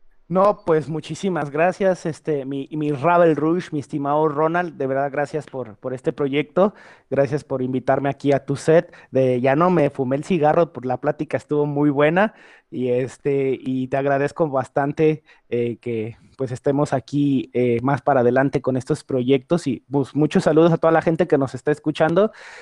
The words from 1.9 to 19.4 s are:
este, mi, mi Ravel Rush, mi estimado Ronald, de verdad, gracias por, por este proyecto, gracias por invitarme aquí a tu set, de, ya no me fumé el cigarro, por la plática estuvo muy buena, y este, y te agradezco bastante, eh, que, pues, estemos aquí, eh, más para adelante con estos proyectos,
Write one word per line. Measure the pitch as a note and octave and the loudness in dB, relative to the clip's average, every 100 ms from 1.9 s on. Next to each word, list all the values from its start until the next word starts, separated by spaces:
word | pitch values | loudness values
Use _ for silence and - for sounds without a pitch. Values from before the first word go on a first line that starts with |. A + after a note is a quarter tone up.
| F3 F3 | 0 -4
este, | D3 - D3 C3 | -8 -4 -4 -4
mi, | C#3 C#3 | -8 -8
mi | D3+ D3 | -6 -4
Ravel | C#3+ D#3 F3 E3+ D3 | 0 2 4 4 4
Rush, | D#3 F3 - | 0 -2 -4
mi | D3+ | -8
estimado | - D3+ C#3 D3 D#3 | -6 -6 -2 0 0
Ronald, | C#3+ D#3 F3 F3 C3+ | 0 -2 -2 -4 -6
de | C3+ | -4
verdad, | C3+ C#3 | -2 -2
gracias | C#3 C#3+ D#3 - | -4 -4 -6 -8
por, | C3+ A#2 G2 | -12 -12 -12
por | C3 | -10
este | B2+ E3 | -6 -6
proyecto, | C3+ C#3+ C#3+ C#3+ - G3+ - - - - | -4 -2 -2 -2 2 0 0 -20 -20 -6
gracias | C3+ C3+ C#3+ | -2 0 -2
por | - C3+ | -6 -6
invitarme | B2+ C3 B2+ C3+ C#3 | -4 -4 -2 -2 -2
aquí | C#3 C#3+ | -4 0
a | C3+ | 0
tu | - C#3 | -2 -6
set, | - E3 E3+ - - | 4 2 2 -14 -4
de, | C3 C3 B2 | 0 2 2
ya | C3 C#3 | 2 2
no | F3+ | 4
me | E3+ C#3+ | 4 0
fumé | - B2+ C#3 | 0 -4 -4
el | |
cigarro, | - F3+ D3 E3 E3 | -2 0 2 2 0
por | - B2+ | -2 -6
la | B2 | -4
plática | C#3+ D3 D3+ - | -4 -4 -4 -6
estuvo | - D3 D3 | -4 -2 -2
muy | C#3+ D3 | 0 0
buena, | C#3 D3 F3 G#3+ - - - _ | 2 2 2 0 -2 -20 -20 _
y | B2 B2+ | -6 -2
este, | B2 B2+ - D3 C#3 C3+ B2+ | -2 -2 -6 -4 -2 -2 -4
y | - C3 C3 | -4 -4 -2
te | C#3 | -2
agradezco | C#3 C#3 C#3+ - D#3+ | 0 0 -2 -2 -2
bastante, | C3 B2+ - C#3 D3 D#3 D3+ _ _ - | -2 -4 -2 -2 0 0 0 _ _ -6
eh, | A#2+ A#2+ A2+ | -4 -4 -6
que, | B2 A2+ A2 A2+ _ - | -6 -6 -6 -10 _ -10
pues, | C3 | -8
estemos | B2+ D3 C#3 D3 | -4 -2 0 0
aquí, | C3+ - C#3+ C#3+ C3 - | -2 -4 -2 0 0 -2
eh, | A#2+ B2 A#2 | -2 0 0
más | B2+ C#3+ | 0 0
para | - C3 | 2 4
adelante | A#2+ B2 C#3 C#3 | 4 4 2 0
con | - B2+ | -2 -4
estos | - D3+ | -4 -6
proyectos, | - C3+ B2 C#3 | -4 -4 2 0